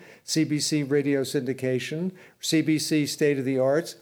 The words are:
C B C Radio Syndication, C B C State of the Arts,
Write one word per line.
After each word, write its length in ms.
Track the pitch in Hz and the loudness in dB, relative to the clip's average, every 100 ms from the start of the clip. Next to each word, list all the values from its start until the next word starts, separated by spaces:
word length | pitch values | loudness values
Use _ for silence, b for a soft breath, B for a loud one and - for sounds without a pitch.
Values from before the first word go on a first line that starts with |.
| B B | B B
C 180 | B 160 | B 0
B 160 | 139 147 | 0 0
C 240 | - 151 | 0 -2
Radio 400 | 135 143 143 139 | 2 2 2 0
Syndication, 880 | 131 147 127 131 131 127 127 156 185 - B B | 0 -2 -4 -4 -2 -2 -4 -6 -6 -8 B B
C 200 | - 160 | 0 0
B 160 | 147 151 | 2 0
C 300 | 151 156 143 | 2 0 0
State 320 | - 147 135 | 0 0 0
of 60 | |
the 160 | 127 131 | 0 2
Arts, 340 | 131 147 170 - | 2 2 -2 -4